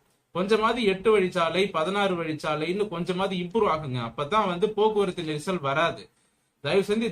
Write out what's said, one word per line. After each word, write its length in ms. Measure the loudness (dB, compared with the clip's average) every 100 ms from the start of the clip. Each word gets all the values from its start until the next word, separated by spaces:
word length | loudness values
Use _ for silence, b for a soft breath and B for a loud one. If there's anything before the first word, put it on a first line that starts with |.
| _ _ _ -4
கொஞ்சமாவது 460 | 2 4 4 2
எட்டு 260 | 0 2 4
வழிச்சாலை, 540 | 4 4 2 0 2 0
பதினாறு 440 | 0 0 0 0 0
வழிச்சாலை, 520 | -4 -4 -2 -2 -2
இன்னும் 220 | -2 -2
கொஞ்சமாவது 460 | -4 -4 -2 -2 -2
இம்ப்ரூவ் 360 | -2 2 2
ஆகுங்க. 300 | 0 -2 -4
அப்பதான் 440 | -6 -6 -2 0 0
வந்து 220 | 0 -2
போக்குவரத்து 540 | 2 2 2 0 -2
நெரிசல் 380 | -6 -4 -4 -4
வராது. 420 | -2 0 0 -2 -16 _ _ _ _ _
தயவு 200 | 0 0
செஞ்சு 240 | 2 0 -2